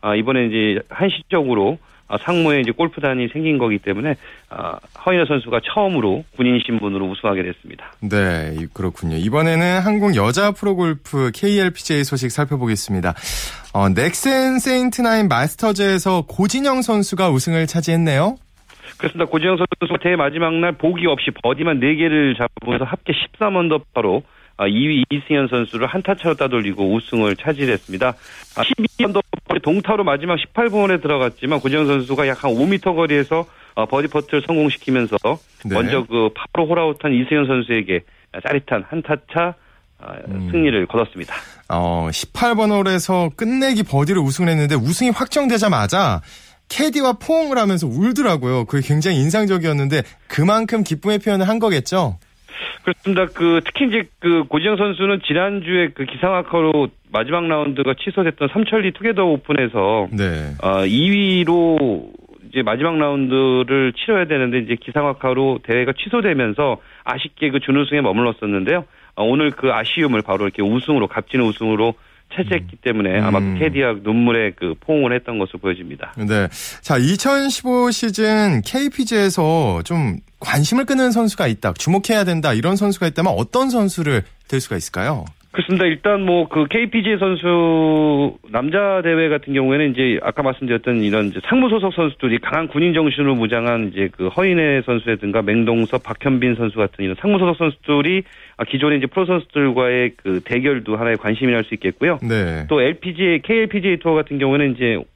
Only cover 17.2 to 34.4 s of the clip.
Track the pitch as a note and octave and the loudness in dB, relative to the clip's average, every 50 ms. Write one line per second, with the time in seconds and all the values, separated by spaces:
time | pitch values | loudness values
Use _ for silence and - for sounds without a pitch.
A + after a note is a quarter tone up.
17.2 | F#3+ F3+ C#3+ C3 - E3 E3 D#3+ E3 D3+ - E3+ D3 E3+ E3 E3 E3 D#3+ C#3+ C3+ | 2 2 2 2 0 0 0 0 0 0 -2 -2 0 0 2 2 2 2 2 2
18.2 | D#3+ G3+ C4 - - _ _ _ _ _ - - - - - _ - D#3+ - E3+ | 2 0 -2 -4 -14 _ _ _ _ _ -20 -20 -20 -20 -12 _ -6 -6 -2 -2
19.2 | E3+ - - D#3 D3+ F#3 F#3 D#3+ F3+ - - - F3+ - F3 - - F3 F3+ E3+ | -2 0 0 0 2 2 2 2 0 -2 -2 -4 -4 -4 -4 -2 0 0 2 2
20.2 | C#3+ C#3+ D3 E3 E3+ D#3+ D#3+ E3 E3+ F3 D#3 - - E3 F3+ E3+ E3+ E3+ C#3+ C3 | 0 0 0 -2 -2 0 0 0 0 0 -2 0 0 0 0 2 0 0 0 0
21.2 | - - B2 - - A#2+ B2+ C3 D#3 E3+ D#3 C3 A#2+ C#3 D#3 D3+ E3 E3 D3+ D3+ | -2 -6 -6 -2 -2 -2 0 0 0 0 0 2 2 2 2 2 2 2 4 4
22.2 | D3 C3+ B2 - A#2+ A#2+ _ - - A#2+ A#2+ B2 C3+ B2 - - _ - D3 - | 2 2 2 0 -2 -4 _ -8 -6 -4 -2 -2 -2 -4 -6 -8 _ -4 -4 -4
23.2 | - - - _ G#3+ G#3 G3 F#3 E3+ E3 D#3 D3 D3 _ _ B2 A2 G2+ F2+ A#2+ | -4 -8 -4 _ -2 0 0 0 2 2 0 -2 -2 _ _ -2 0 0 0 0
24.2 | - _ _ - - - _ - G2+ G2 G2+ A2 C3+ D3+ D#3 C3+ B2 _ C#3+ C#3+ | -2 _ _ -20 -20 -20 _ -2 -2 0 2 2 2 2 2 0 0 _ -2 -6
25.2 | C#3 - D#3 C#3+ C3+ A#2+ B2 B2 A#2 G2+ - A2+ A#2+ B2 - F#3+ F#3 - G3 F#3+ | -2 0 0 0 2 0 0 -2 -2 -2 -4 -4 -4 -2 -4 -4 -2 -2 -4 -2
26.2 | - E3 D#3 - C#3 C3 B2+ A#2 G#2+ G2 F#2 G2 G2 F#2+ G#2 A#2 - - - A#2 | 0 -2 0 0 0 -2 0 -2 -2 -2 -2 -2 0 0 0 0 -2 -2 0 0
27.2 | A2 G#2 G2 - - D#3 D#3 C#3 C#3+ B2+ A2+ G2 - - F#2 F#2+ B2+ B2+ A#2+ - | 2 0 0 -2 -2 -4 -2 -2 0 0 -2 -2 -4 -10 -6 -2 -2 -2 -2 -4
28.2 | - - - - - - - - A#2 - - - G#3+ - - - A#3+ A3 F#3+ G3 | -16 -20 -20 -20 -20 -12 -6 -4 -2 -2 -2 -2 -2 -4 -2 -2 -2 0 0 -2
29.2 | - _ - - - - D#3+ - - D3 E3 G3+ F#3 F#3 A3 G#3 G3 D#3 C#3 C#3 | -4 _ -10 -12 -6 -4 -4 -2 0 0 -2 0 0 0 0 0 2 0 0 -2
30.2 | D#3 F3+ F3 D#3 - - _ A3 A#3 A#3 G3 G#3 G3+ F#3+ F#3 E3 C#3+ D3 D3 C3+ | -2 -4 -4 -4 -4 -6 _ 0 0 0 2 2 2 2 2 0 0 0 0 0
31.2 | C3 A#2+ - - - C3 D#3 C#3+ - C3+ C3+ D#3 D#3 C#3 C#3+ C#3 B2+ B2 C3+ C3 | 0 -2 -2 -4 -4 -2 -2 0 0 0 0 2 2 2 2 0 0 -2 -2 0
32.2 | D3 C3+ C3 - - C#3 A#2 A#2 C#3 F#3 G3 F#3+ - F#3+ F3 D#3+ E3 D3+ D3 C#3+ | 0 0 0 0 0 0 2 2 2 2 2 0 0 0 0 2 2 2 2 0
33.2 | C#3 - D#3+ D#3+ E3+ - - - - - _ - A2 A2 - C#3 D3 D3+ - D3+ | 2 2 0 -2 -2 -4 -12 -20 -20 -10 _ -4 -2 0 0 -2 -2 0 -2 -2
34.2 | C#3+ - - D3 | -2 0 -2 -2